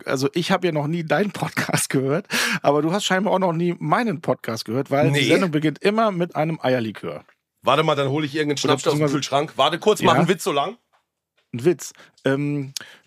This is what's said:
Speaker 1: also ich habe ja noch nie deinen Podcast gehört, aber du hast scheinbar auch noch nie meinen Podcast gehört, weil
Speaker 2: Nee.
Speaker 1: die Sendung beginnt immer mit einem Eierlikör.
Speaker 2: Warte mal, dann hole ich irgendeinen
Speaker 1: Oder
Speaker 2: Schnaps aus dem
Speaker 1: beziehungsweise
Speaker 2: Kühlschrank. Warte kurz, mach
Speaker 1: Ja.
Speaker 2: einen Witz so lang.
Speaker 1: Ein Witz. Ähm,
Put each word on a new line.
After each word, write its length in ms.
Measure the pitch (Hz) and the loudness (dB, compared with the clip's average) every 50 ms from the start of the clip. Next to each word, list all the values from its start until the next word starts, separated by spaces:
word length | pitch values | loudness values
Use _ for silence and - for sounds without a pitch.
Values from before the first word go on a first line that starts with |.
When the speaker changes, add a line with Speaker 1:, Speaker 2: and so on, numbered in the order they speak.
| - | -2
Speaker 1:
also 240 | - 139 131 135 139 - | -2 -2 0 0 0 0
ich 200 | 180 165 - 196 | -2 0 2 2
habe 140 | 180 180 180 | 2 2 0
ja 40 | 156 | 0
noch 140 | 151 143 | 0 -2
nie 160 | 143 165 175 160 | -2 -2 -4 -2
deinen 300 | 160 147 156 208 202 - | 0 0 0 0 0 -4
Podcast 560 | - - 156 - - - - - 143 - - | -6 -8 -6 -4 -4 -4 -2 -2 -2 0 0
gehört, 380 | - 135 131 135 143 175 - - - - - 226 226 170 - | 0 0 0 0 0 -2 -2 -4 -4 -2 -2 -2 -2 0 2
aber 200 | - 143 151 147 | 2 2 4 2
du 100 | 165 180 | 2 0
hast 120 | 202 196 | 0 0
scheinbar 280 | - 190 185 185 180 175 | 0 0 0 2 2 2
auch 60 | 190 | 2
noch 120 | 190 180 165 | 2 0 0
nie 220 | 160 175 175 - - | 0 0 0 -2 -2
meinen 400 | 156 151 165 208 247 226 170 - | -4 -4 -2 -2 -2 -2 -4 -4
Podcast 440 | - - 127 - - - 113 113 - | -2 -4 -4 -4 -4 -8 -8 -8 -6
gehört, 280 | - 110 131 139 - 135 | -4 -4 -4 -2 -2 0
weil 180 | 135 147 - | 0 2 2
Speaker 2:
Nee. 100 | 139 147 131 | 2 2 2
Speaker 1:
die 40 | |
Sendung 240 | 113 - - 196 180 | 2 2 2 2 0
beginnt 300 | 147 151 151 156 143 - | 0 0 0 0 -2 0
immer 320 | - 196 208 220 226 214 190 | 0 0 2 2 2 0 0
mit 240 | 170 175 170 - | -2 -4 -2 -2
einem 240 | 139 156 165 160 143 - | -2 -2 -2 -2 -2 0
Eierlikör. 600 | 131 127 127 113 113 101 - - 85 73 - - _ _ _ _ _ _ _ - | 0 0 0 0 -4 -6 -8 -8 -10 -10 -10 -12 _ _ _ _ _ _ _ 0
Speaker 2:
Warte 200 | 113 131 151 160 | 2 2 4 4
mal, 120 | 156 151 | 2 2
dann 120 | 139 139 135 | 2 0 0
hole 160 | 135 156 156 | 0 -2 -2
ich 80 | 139 143 | -2 -2
irgendeinen 160 | 156 151 147 147 | -2 -2 -2 -2
Speaker 1:
Oder 80 | 139 | 0
Speaker 2:
Schnaps 260 | - - 147 131 - | 0 0 0 2 2
aus 60 | 170 151 | 0 2
dem 80 | 151 | 2
Speaker 1:
beziehungsweise 120 | 156 147 139 | 2 0 0
Speaker 2:
Kühlschrank. 360 | 147 135 - 143 139 151 151 - | 0 -2 0 0 0 0 0 0
Warte 220 | - 135 151 165 165 | 0 2 2 0 0
kurz, 240 | - 208 208 196 - | 2 2 2 4 4
mach 100 | 185 - | 4 4
Speaker 1:
Ja. 40 | 127 | 6
Speaker 2:
einen 80 | 175 156 | 4 4
Witz 160 | 202 170 - | 2 0 -2
so 80 | 196 151 | -2 0
lang. 240 | 143 143 180 226 - _ _ _ _ _ _ _ _ _ _ _ _ _ _ - | 0 -2 -2 -4 -10 _ _ _ _ _ _ _ _ _ _ _ _ _ _ -10
Speaker 1:
Ein 120 | 120 117 | -2 0
Witz. 280 | 175 170 131 - - - - - - _ _ - | 0 0 0 -2 -12 -16 -18 -20 -20 _ _ -2
Ähm, 500 | 139 135 139 147 143 147 147 135 135 139 - - - - - _ | 0 0 0 0 -2 -2 -4 -6 -6 -10 -12 -12 -14 -20 -20 _